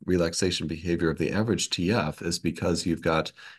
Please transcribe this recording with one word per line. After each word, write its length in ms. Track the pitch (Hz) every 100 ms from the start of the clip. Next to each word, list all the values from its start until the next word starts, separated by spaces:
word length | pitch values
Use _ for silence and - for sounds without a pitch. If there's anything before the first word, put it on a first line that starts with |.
| 82
relaxation 640 | 90 82 - 92 - 82
behavior 420 | 80 85 85 82
of 80 | 76
the 140 | 71
average 380 | 101 113 - -
T 200 | - 87
F 320 | 120 78 -
is 160 | 87 85
because 480 | 85 - 87 85 90
you've 160 | 80
got, 300 | 85 80 - - -